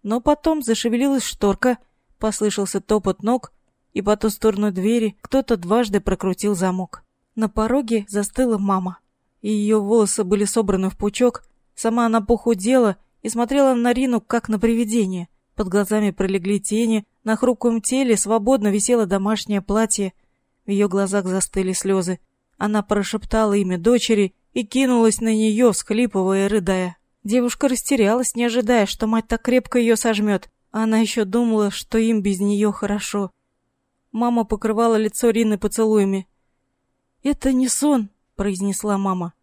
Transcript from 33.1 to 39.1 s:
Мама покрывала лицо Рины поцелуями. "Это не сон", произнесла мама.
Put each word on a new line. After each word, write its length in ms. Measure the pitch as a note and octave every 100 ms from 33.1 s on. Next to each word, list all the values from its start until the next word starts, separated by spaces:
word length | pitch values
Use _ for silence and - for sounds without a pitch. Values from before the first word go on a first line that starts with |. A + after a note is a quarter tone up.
| G#3 F#3+ _ _ _ _ _ _ _ _
Мама 320 | A3 A#3+ A#3
покрывала 520 | A3 G#3+ A3+ G#3+ A#3 A3
лицо 320 | G#3+ - A#3+
Рины 300 | A3+ A3 G#3
поцелуями. 680 | G#3 - A3 G#3+ G3 F#3+ F#3 _ _ _ _ _ _ _ _ _
"Это 300 | C#4 C#4+ C4
не 160 | B3+ B3+
сон", 400 | - D4 C4+ G#3 _ _
произнесла 640 | - G3+ F#3 G3+ G3 G#3 G3
мама. 380 | G3